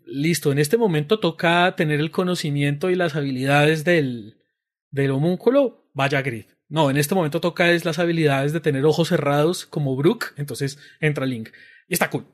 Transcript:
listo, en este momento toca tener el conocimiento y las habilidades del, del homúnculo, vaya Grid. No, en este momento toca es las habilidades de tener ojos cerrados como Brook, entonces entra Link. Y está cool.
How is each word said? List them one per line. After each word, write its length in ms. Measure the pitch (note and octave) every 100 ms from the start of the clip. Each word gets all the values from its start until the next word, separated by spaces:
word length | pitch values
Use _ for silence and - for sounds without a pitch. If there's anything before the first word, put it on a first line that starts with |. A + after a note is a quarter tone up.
| -
listo, 480 | C#3 D#3 E3 D3
en 60 | C#3
este 180 | D3+ A#3
momento 420 | A3 D#3 D3 G#3+
toca 560 | E3+ D#3+ E3+ F3 F3+ F#3
tener 240 | D#3 D3
el 100 | D#3+
conocimiento 800 | - F3+ F3+ D#3 C#3+ C#3+ D3 F#3
y 60 | F3+
las 220 | F3 D3+
habilidades 680 | C#3 B2+ C3+ C#3+ D3 D#3+
del, 540 | D3+ E3+ C3+ A#2+ G#2 - _ _ _ _ _
del 200 | C3+ C#3
homúnculo, 800 | C3+ D#3+ F3+ A#3 C#4 B3+ - _
vaya 280 | C#3+ C3+ C#3
Grid. 240 | C3 A2+ - _ _
No, 200 | D3+ C#3+
en 60 | C#3+
este 180 | D3 F#3+
momento 260 | D#3 D#3+
toca 280 | F3 E3 E3+
es 100 | E3+
las 160 | E3 D#3+
habilidades 540 | E3+ E3 D3+ C#3 C#3+
de 80 | D#3+
tener 240 | D3+ C3+ D3+
ojos 240 | D3+ D#3+
cerrados 560 | E3+ C#3+ C#3+ D#3+ F3+ -
como 320 | D#3+ C#3 C3
Brook, 300 | D#3+ A#3+ - -
entonces 420 | C#3+ A#2 C#3 - - -
entra 240 | D#3 C#3+ C3
Link. 240 | A#2+ A2 - - - -
Y 40 | E3+
está 140 | E3
cool. 160 | C#3 -